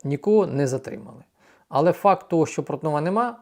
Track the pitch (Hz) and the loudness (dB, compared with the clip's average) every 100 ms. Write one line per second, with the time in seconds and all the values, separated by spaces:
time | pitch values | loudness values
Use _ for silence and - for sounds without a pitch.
0 | 139 143 208 214 170 139 135 131 - 208 | -6 -2 2 2 2 0 0 -2 -8 -14
1 | - - - _ _ _ - 135 170 - | -16 -20 -20 _ _ _ -4 2 2 4
2 | 202 190 - 165 151 - 143 143 156 147 | 2 2 0 0 0 -2 -6 -6 -4 -2
3 | 165 208 240 226 | -2 -2 -4 -8